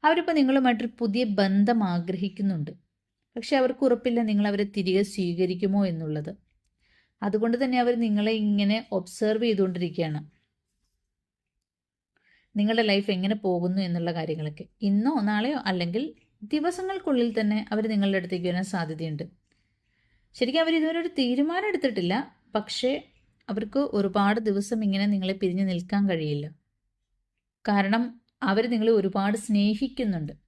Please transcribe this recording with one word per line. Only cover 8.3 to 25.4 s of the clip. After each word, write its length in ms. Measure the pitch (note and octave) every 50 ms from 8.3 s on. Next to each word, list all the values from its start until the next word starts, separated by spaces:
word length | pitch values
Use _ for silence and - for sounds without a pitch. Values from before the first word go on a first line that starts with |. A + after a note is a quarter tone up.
ഇങ്ങനെ 540 | A3+ A3 G#3 G#3 G#3 G3+ G3+ G3 G#3+ A3+ A3+ -
ഒബ്സർവ് 520 | G#3 F#3+ F#3 - - - A3 G#3+ A3 A3 A#3
ചെയ്തുകൊണ്ടിരിക്കുകയാണ്, 760 | A#3 A3 F#3+ G3 F#3 F3+ F3 F3+ E3+ D#3 - E3+ D#3 D3+ D3+ - - _ _ _ _ _ _ _ _ _ _ _ _ _ _ _ _ _ _ _ _ _ _ _ _ _ _ _ _ _ _ _ _ _ _ _ _ _ _ _ _ _ _ _ _ _
നിങ്ങളുടെ 280 | G#3+ G#3 G#3+ A3+ A3+
ലൈഫ് 280 | A3+ G#3+ G3 G3 G3+ G3+
എങ്ങനെ 240 | G3 F3+ F#3 G3 G#3+
പോകുന്നു 480 | G#3 - F#3 F3+ F3 F3 F3+ F#3 F#3+
എന്നുള്ള 300 | F#3+ F3+ F3 F3 E3 F3
കാര്യങ്ങളൊക്കെ. 520 | E3 E3+ D#3+ D#3+ D#3 D#3+ D3+ D3+ D3+ - - - _ _
ഇന്നോ 380 | - G3+ G3 G#3 A3 C4+ D#4+ C4+
നാളെയോ 380 | G3+ G#3 G#3+ G#3 A3 C4 D4+ -
അല്ലെങ്കിൽ 460 | - G3 F#3+ F3+ F3 E3+ F3 A3 C#4 D#4 - _ _ _ _ _
ദിവസങ്ങൾക്കുള്ളിൽ 1000 | G#3 G#3 - D4+ D4 F4 F4 F#4 F#4 F#4 G4 F#4 F#4+ D#4+ C#4 B3 A#3+ A#3 G#3+ A3+
തന്നെ 260 | G#3+ G#3 G#3 G#3+ G#3+ -
അവർ 180 | G#3+ G#3+ A3 A3+
നിങ്ങളുടെ 300 | A3 G3+ G3+ G3 G3 F#3+
അടുത്തേക്ക് 280 | F3 F3+ F#3 F3 F3
വരാൻ 180 | F3+ F3 F3+ F#3+
സാധ്യതയുണ്ട്. 600 | F#3 - F#3 E3 D#3 D#3+ D#3 D#3+ D#3+ D3+ D3 E3 - _ _ _ _ _ _ _ _ _ _ _ _ _ _ _ _ _ _ _ _ _
ശരിക്കും 240 | - B3+ A#3+ C4 E4
അവർ 140 | E4 D#4+ E4
ഇതുവരെ 260 | D#4+ D#4 D#4+ E4 E4+
ഒരു 80 | E4 F4
തീരുമാനം 600 | - - C4 A#3+ B3 C4 C#4+ D#4 E4+ F4+ G4+ G#4+
എടുത്തിട്ടില്ല, 460 | F#4 - - C4+ A3+ G3+ F3 F3 F#3 A#3 C#4+ - _ _ _ _
പക്ഷേ 380 | - G#3+ G#3 - - - - B3+ C#4 D#4 - _ _ _ _ _ _ _ _ -
അവർക്ക് 300 | G3 G#3 G#3+ G#3+ - C4+ C#4+ -
ഒരുപാട് 480 | - G#3 G3 G3 F#3 G#3 G3+ G3+ G#3+ A#3
ദിവസം 440 | A3 G#3+ G3 G3 G3+ - A#3+ A3 G#3+
ഇങ്ങനെ 220 | G3+ F#3+ G3 G3+
നിങ്ങളെ 260 | G#3 G#3 G3 F#3 F#3
പിരിഞ്ഞു 320 | F#3+ F#3+